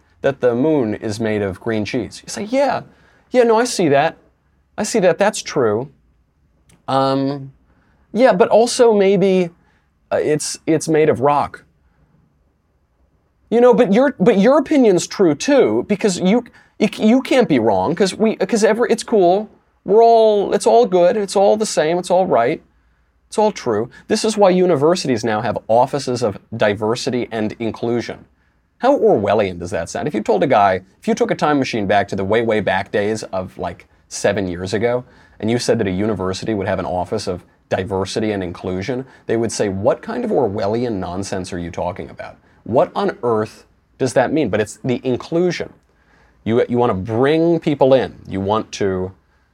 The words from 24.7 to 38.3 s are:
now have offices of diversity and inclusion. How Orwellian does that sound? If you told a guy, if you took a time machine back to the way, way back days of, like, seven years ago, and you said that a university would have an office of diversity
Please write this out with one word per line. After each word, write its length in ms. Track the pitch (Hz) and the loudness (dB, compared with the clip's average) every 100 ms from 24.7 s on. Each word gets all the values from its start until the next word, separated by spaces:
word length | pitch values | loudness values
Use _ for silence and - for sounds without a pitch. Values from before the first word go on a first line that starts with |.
| 147 156 185 147 113 | 4 2 0 -2 -2
now 160 | 113 107 | -2 -4
have 180 | 107 101 - | -4 -6 0
offices 540 | 113 127 143 127 123 | 2 2 -2 -4 -4
of 140 | 113 92 - 117 | -4 -6 -12 -2
diversity 720 | 107 104 107 123 135 123 - | -2 0 -2 -2 -2 -4 -4
and 220 | 113 107 | -4 -6
inclusion. 720 | - 113 - 117 120 107 - - _ _ _ _ - | -4 -8 -6 -4 -4 -4 -12 -18 _ _ _ _ -2
How 200 | 247 285 | 0 2
Orwellian 600 | 226 135 98 107 98 87 | 4 2 2 2 0 -4
does 120 | 87 | -6
that 180 | 85 85 | -6 -6
sound? 200 | - 131 | -6 -6
If 40 | |
you 80 | 214 | -6
told 220 | - 302 | -2 0
a 40 | 160 | 2
guy, 340 | 113 101 95 - _ | 4 4 2 -6 _
if 80 | - | -4
you 80 | 226 | -2
took 160 | 226 | -2
a 40 | 170 | 0
time 220 | 156 143 | 0 0
machine 300 | 127 117 98 | 0 -4 0
back 220 | 104 98 | 0 0
to 80 | 98 | -4
the 80 | 95 | 0
way, 160 | 113 | 0
way 180 | 113 107 | 2 0
back 320 | 95 95 98 | 0 -2 -2
days 320 | 110 101 110 | -4 -2 -4
of, 340 | - 95 92 - | -6 -8 -8 -8
like, 300 | 87 90 - _ _ | -10 -10 -20 _ _
seven 400 | - 107 101 92 | -4 -2 0 -4
years 240 | 85 95 | -6 -6
ago, 320 | 110 120 123 127 _ _ - | -2 -2 -2 -6 _ _ -8
and 100 | 107 | -2
you 80 | 120 | -2
said 220 | - 117 | 0 0
that 80 | 101 | 0
a 40 | |
university 640 | 92 107 95 92 92 - | -2 -2 -2 -4 -6 -6
would 140 | 104 98 | -4 -4
have 120 | 92 | -4
an 60 | 78 | -4
office 420 | 90 92 110 98 | -6 -6 -6 -6
of 180 | 90 - _ - | -10 -12 _ -8
diversity 640 | - 92 95 95 113 107 | -6 -4 -4 -4 -4 -4